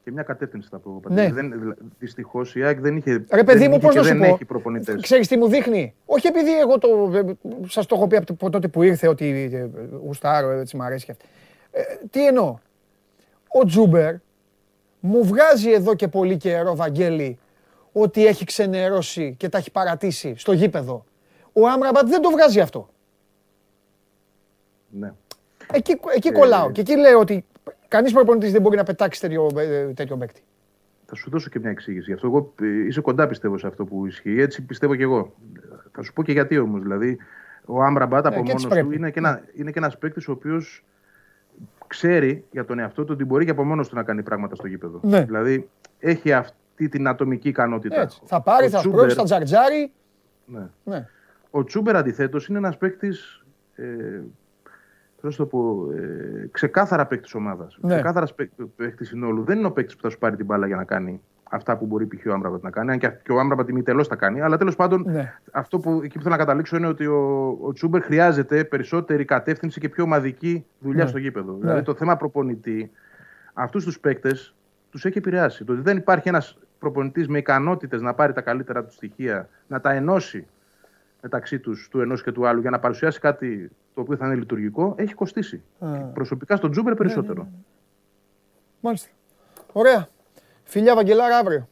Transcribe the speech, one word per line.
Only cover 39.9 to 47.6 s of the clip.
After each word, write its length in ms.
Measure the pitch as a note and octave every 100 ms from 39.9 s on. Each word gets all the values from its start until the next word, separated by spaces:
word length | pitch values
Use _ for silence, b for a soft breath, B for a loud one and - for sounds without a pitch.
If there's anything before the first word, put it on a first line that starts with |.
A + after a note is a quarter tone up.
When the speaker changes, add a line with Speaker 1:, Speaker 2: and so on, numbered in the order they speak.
| -
Speaker 1:
παίκτης 300 | D3+ D#3+ D3+
ο 40 |
οποίος 520 | B2+ - E3 D3+ - _ _ _ _ _ _ _ _ - _ -
ξέρει 580 | - E3+ F3 C3+ D3+ -
για 140 | C#3+
τον 140 | A#2 A#2+
εαυτό 260 | G#2+ -
του 60 | D3
ότι 100 | C#3+
μπορεί 200 | C3 C3+
και 60 | E3
από 140 | C#3+
μόνος 240 | C#3+ D#3 C3+
του 60 |
να 80 | A#2+
κάνει 200 | A2 G#2+
πράγματα 320 | G#2 G#2 G2+
στο 120 | G#2 G2
γήπεδο. 340 | F#2 F2 E2+
Speaker 2:
Ναι. 220 | G#3 G3+
Speaker 1:
Δηλαδή, 440 | B2 A2 B2 C3+ - _ - _
έχει 340 | D#3 E3 D3+
αυτή 560 | C3 D3+ _ _ _ D#3
την 200 | C#3+ C3+
ατομική 400 | B2+ C3 B2 D3
ικανότητα. 520 | B2+